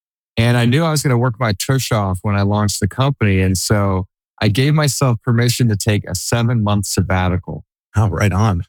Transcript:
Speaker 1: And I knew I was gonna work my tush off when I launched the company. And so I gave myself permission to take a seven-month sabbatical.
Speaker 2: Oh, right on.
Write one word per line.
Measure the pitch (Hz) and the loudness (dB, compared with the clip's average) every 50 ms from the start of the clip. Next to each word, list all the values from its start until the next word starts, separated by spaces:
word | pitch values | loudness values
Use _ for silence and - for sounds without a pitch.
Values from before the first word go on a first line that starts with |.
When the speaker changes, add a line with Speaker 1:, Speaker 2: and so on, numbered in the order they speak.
| _ _ _ _ _ _ _ - | _ _ _ _ _ _ _ 0
Speaker 1:
And | 117 120 120 | 2 2 2
I | 120 117 | 2 2
knew | 120 123 156 170 | 2 2 2 0
I | 160 | 0
was | 151 147 - | 0 0 0
gonna | 143 123 117 | 0 0 0
work | 120 127 110 - | 0 -2 -2 -2
my | 127 110 | -2 -2
tush | 98 - - - 135 131 - - | -2 -2 -2 -2 -2 -2 -2 0
off | 123 107 101 95 92 92 | -2 0 0 0 -2 -2
when | - 107 101 | -2 -2 0
I | 101 98 | 0 0
launched | 98 104 104 107 101 - - | 2 2 0 0 0 -2 -4
the | - 98 | -8 -6
company. | - - 131 139 135 - 113 101 95 95 | -4 -2 0 0 0 0 0 2 2 2
And | 95 92 95 92 | 2 2 0 0
so | - - 113 104 101 98 95 92 92 - _ _ _ _ _ - | 0 0 0 0 2 0 0 -2 -4 -6 _ _ _ _ _ -2
I | 110 110 | -2 0
gave | 101 131 131 147 151 | 2 2 2 2 2
myself | 156 151 139 - - 143 127 113 - - | 2 2 0 0 0 0 0 0 0 0
permission | 127 117 117 120 123 120 - 127 113 | 0 0 2 2 0 0 0 0 0
to | 104 95 | 0 0
take | - 113 104 101 - - | 0 0 0 0 -2 -4
a | 92 | -8
seven-month | - - - 120 117 117 117 127 113 104 104 104 98 95 | -8 -4 -2 -2 0 0 0 0 0 0 0 0 0 -2
sabbatical. | - - 101 87 - 95 92 92 90 90 90 - - 78 78 - _ _ _ _ _ - | -2 -2 -2 0 0 0 0 0 0 -2 -2 -4 -6 -10 -12 -14 _ _ _ _ _ -2
Speaker 2:
Oh, | 107 113 101 | 0 0 0
right | 92 - 104 98 87 | 0 0 0 0 2
on. | 95 110 110 92 85 - | 2 2 2 0 0 -4